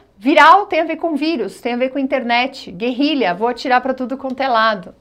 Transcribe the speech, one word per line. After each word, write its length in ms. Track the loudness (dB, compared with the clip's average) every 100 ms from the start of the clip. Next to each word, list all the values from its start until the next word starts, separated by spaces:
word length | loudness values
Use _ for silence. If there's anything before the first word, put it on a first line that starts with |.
| _ _
viral 480 | 2 6 8 8 4
tem 140 | -2
a 40 |
ver 120 | -2 -2
com 200 | -4 -2
vírus, 460 | -2 -2 -6 -6
tem 100 | -6
a 40 | -2
ver 100 | -2
com 100 | -2
internet, 720 | -2 -2 0 0 -2 -6 -16
guerrilha, 640 | -6 -4 -2 0 0 -2
vou 160 | -2 -4
atirar 320 | -4 0 0
pra 140 | 0
tudo 240 | -4 -6 -8
quanto 240 | -8 -4
é 60 | 0
lado, 460 | 2 2 -2 -8 -18